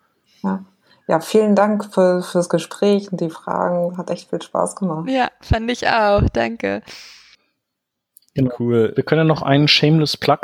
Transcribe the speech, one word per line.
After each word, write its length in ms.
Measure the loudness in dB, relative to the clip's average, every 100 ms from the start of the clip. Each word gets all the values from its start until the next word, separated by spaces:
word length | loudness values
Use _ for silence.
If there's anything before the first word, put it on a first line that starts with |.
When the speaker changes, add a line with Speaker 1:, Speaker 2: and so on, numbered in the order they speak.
| _ _ _ _
Speaker 1:
Ja. 220 | -6 -6 -8 _ _ _ -4
Ja, 120 | -4
vielen 360 | 0 2 4 2
Dank 380 | 2 0 -2
für, 300 | 0 2 0
fürs 260 | -2 -4 -2
Gespräch 640 | -4 -4 -2 0 0 -2
und 100 | -6
die 80 | -6
Fragen. 640 | -8 -6 -2 -2 -2 -4 -6
Hat 100 | -8
echt 220 | -8 -8
viel 100 | -10
Spaß 340 | -4 -2 -2 -4
gemacht. 320 | -6 -4 -4
Speaker 2:
Ja, 200 | -2 -4 -6
fand 300 | -4 -2 -2
ich 180 | -4 0
auch. 360 | 2 2 2 2
Danke. 480 | 0 -4 -4 -4 -6 -8 -20 -20 -20 _ _ _ _ _ _ _ _ _ _ _
Speaker 3:
Genau. 180 | -2 -2 0
Speaker 4:
Cool. 320 | 0 2 2 0
Speaker 3:
Wir 80 |
können 160 | 0 2
ja 60 | 2
noch 80 | 0
einen 240 | 2 2 4
Shameless 500 | 4 4 4 2 0
Plug 220 | 0 0